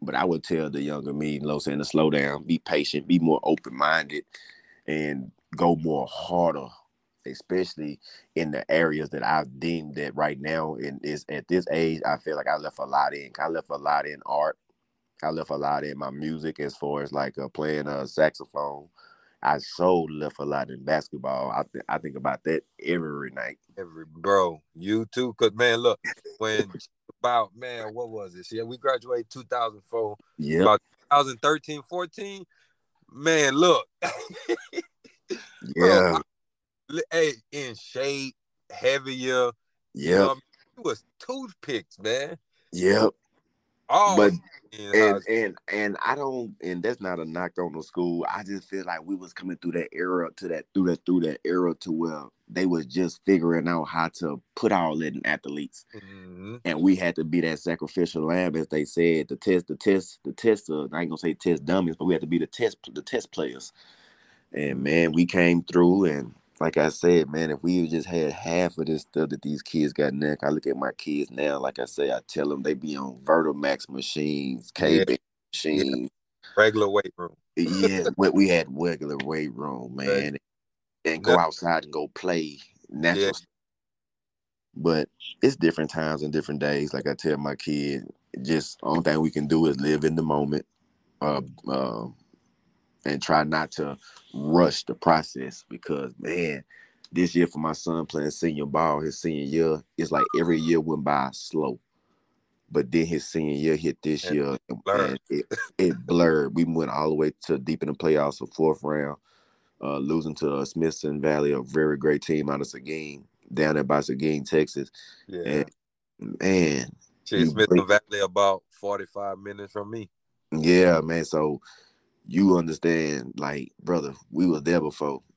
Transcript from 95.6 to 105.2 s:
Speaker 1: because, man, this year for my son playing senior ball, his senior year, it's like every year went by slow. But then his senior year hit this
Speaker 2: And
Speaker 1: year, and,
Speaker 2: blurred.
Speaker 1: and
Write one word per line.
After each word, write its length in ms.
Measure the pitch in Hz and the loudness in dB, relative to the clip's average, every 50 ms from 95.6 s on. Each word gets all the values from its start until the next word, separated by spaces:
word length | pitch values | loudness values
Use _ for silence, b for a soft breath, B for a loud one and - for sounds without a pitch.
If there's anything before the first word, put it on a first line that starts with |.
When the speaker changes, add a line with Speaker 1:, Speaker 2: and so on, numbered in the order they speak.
| - _ | -16 _
Speaker 1:
because, 440 | - 62 - - 78 69 67 64 62 - | -16 -14 -6 -6 -4 -4 -4 -8 -12 -10
man, 440 | 50 - 85 90 85 78 73 65 - b b b b b b b b b | -8 -6 -4 -2 -2 -2 -4 -6 -10 b b b b b b b b b
this 240 | - 85 90 85 - | 0 2 2 4 4
year 120 | 87 85 82 | 4 4 4
for 120 | - 76 | 2 -2
my 140 | 78 80 80 | -2 -2 -4
son 320 | - - 82 82 82 78 | -4 -4 -4 -4 -4 -4
playing 260 | - - 76 73 73 | -4 -4 -4 -2 -2
senior 340 | 71 - - 85 78 73 73 71 | -4 -2 -2 -2 -2 -2 -4 -2
ball, 320 | 69 78 80 80 76 76 | 0 2 2 2 2 0
his 180 | 78 76 - - | -2 -4 -6 -4
senior 260 | - 85 78 73 71 | -4 -4 -4 -2 -4
year, 380 | 69 78 82 82 80 78 78 - _ _ - | -2 2 2 2 2 2 0 -4 _ _ -6
it's 140 | 85 80 | -4 -2
like 140 | 76 71 - - - - | 0 0 0 0 0 0
every 200 | 85 85 82 80 | 2 2 2 2
year 200 | 80 82 85 80 | 2 2 2 2
went 220 | 78 80 78 73 69 | 2 0 -2 -2 0
by 260 | 73 71 69 67 65 - | 0 0 0 0 -2 -6
slow. 460 | - - - - 80 73 67 62 - _ _ _ _ _ _ _ _ _ _ _ _ _ _ _ _ _ _ | -10 -14 -6 -4 -2 -2 -2 -4 -8 _ _ _ _ _ _ _ _ _ _ _ _ _ _ _ _ _ _
But 200 | 82 76 69 62 | 0 0 0 2
then 140 | 73 82 80 85 | 2 2 2 2
his 200 | 85 71 - - | 0 -4 -4 -4
senior 280 | - 82 78 76 71 | -4 -2 -2 0 -2
year 200 | 71 76 80 78 | 0 2 2 2
hit 220 | 76 80 78 67 - - | 2 0 -2 -2 -2 -2
this 260 | 78 76 73 - 76 | -2 -2 -2 -2 -2
Speaker 2:
And 60 | 76 | 0
Speaker 1:
year, 220 | 73 71 71 67 62 - - | 0 0 0 -4 -6 -8 -10
and, 140 | 64 - - | -12 -6 -2
Speaker 2:
blurred. 260 | - 101 101 98 - | 0 0 2 2 0
Speaker 1:
and 80 | 67 67 | -2 -6